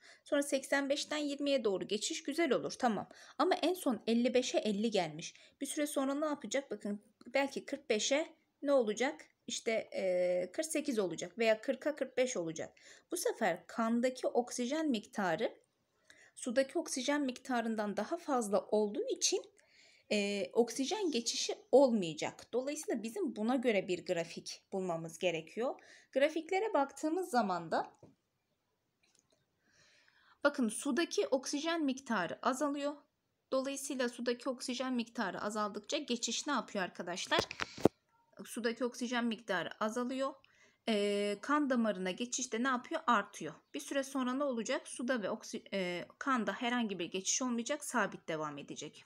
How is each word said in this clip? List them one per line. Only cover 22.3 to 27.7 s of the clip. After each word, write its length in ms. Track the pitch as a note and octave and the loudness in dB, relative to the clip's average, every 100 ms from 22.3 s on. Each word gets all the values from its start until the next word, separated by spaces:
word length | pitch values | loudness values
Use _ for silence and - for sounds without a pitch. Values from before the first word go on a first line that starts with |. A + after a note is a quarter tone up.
| - - | -6 -6
Dolayısıyla 500 | A#3 C4 D4 - C4+ | -4 -4 -4 -4 -4
bizim 320 | A3 D4+ D#4+ G#3+ | -4 -4 -4 -2
buna 200 | A3 C4 | 0 2
göre 320 | B3 G3+ F3 | 4 2 2
bir 180 | F3 D#3+ | -2 -2
grafik 560 | E3+ E3 - - - _ | -2 -2 -8 -12 -14 _
bulmamız 480 | F#3+ F#3 E3 E3 D#3+ | -4 -2 -4 -6 -2
gerekiyor. 600 | F3+ E3 D#3+ - C4 - - - _ | 0 0 -4 -4 -4 -4 -12 -20 _
Grafiklere 640 | C4 D4 D#4+ D#4+ F#4+ A4 | 2 2 2 0 0 2
baktığımız 560 | E4 C#4 - D#4 F4+ F4+ | 2 2 0 -2 -2 0
zaman 420 | B3 G3+ F3 E3 | 2 2 0 0